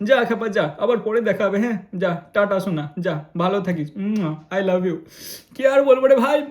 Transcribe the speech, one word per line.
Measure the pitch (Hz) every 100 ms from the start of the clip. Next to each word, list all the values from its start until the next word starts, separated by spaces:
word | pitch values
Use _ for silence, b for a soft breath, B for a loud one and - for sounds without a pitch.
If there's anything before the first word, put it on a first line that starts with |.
যা | 208 262 233
খেপা, | 226 226
যা, | 202 151 -
আবার | 214 233
পরে | 202 220
দেখা | 214 190 202
হবে, | 196
হ্যাঁ? | 233 214 - 185
যা, | 185 170 - 214
টাটা | 202 196
সোনা, | 190 160 147 -
যা, | 175 156 151 170
ভালো | 180 202
থাকিস, | 185 170 151 170 196 214 165 156 -
I | 190 190
love | 180 180
you। | 160 - B B B B -
কি | 269
আর | 277
বলবো | 277 254 262
রে | 269
ভাই, | 254 302 294